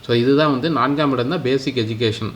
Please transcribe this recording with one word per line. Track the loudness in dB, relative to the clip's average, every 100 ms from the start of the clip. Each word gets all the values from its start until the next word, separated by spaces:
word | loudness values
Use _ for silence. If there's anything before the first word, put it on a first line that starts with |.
So, | 0 2
இதுதான் | 4 4 2
வந்து | 0 0
நான்காம் | 0 0 0 0
இடம் | 0 -2
தான் | -2
basic | 0 -2 -2 -4
education | -4 0 -2 -2 -8